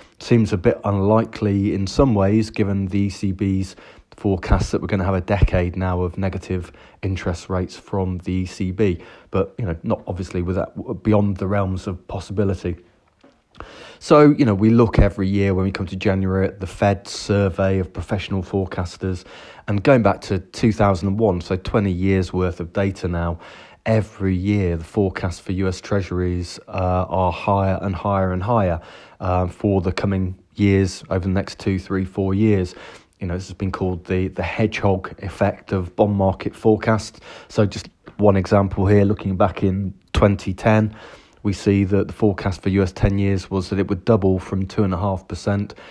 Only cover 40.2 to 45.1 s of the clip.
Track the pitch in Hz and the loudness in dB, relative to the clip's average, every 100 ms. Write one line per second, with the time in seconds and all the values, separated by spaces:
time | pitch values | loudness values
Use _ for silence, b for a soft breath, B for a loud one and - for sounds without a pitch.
40.2 | 107 95 - 90 117 110 107 107 B B | 2 2 -4 -2 2 4 2 -4 B B
41.2 | B B 107 98 - 101 98 98 - - | B B -6 -2 2 2 4 2 0 0
42.2 | 107 95 101 95 - 95 92 - 104 98 | 0 2 -2 -4 0 0 0 0 0 2
43.2 | 98 98 - 95 92 98 95 98 - 110 | 0 0 -2 -4 -2 -2 -2 -2 2 4
44.2 | 98 92 - 98 95 - 101 92 101 | 4 0 -2 -6 -4 -2 -2 0 -2